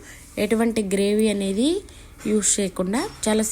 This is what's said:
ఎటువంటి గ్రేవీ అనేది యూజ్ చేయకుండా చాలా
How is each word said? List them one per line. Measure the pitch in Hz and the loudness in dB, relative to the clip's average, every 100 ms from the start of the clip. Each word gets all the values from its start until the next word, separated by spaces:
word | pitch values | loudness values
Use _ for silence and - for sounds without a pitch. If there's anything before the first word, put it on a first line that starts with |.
| - - - - | -10 -20 -12 -4
ఎటువంటి | 208 226 233 220 196 | 0 2 2 0 0
గ్రేవీ | 190 202 208 220 202 | 0 2 4 2 2
అనేది | 196 196 277 381 - - - - 220 | -2 0 2 0 -4 -20 -20 -8 0
యూజ్ | 214 190 - | 0 2 0
చేయకుండా | 190 - 185 233 403 - 220 | -2 -2 -2 0 -2 -4 0
చాలా | 214 214 | 0 2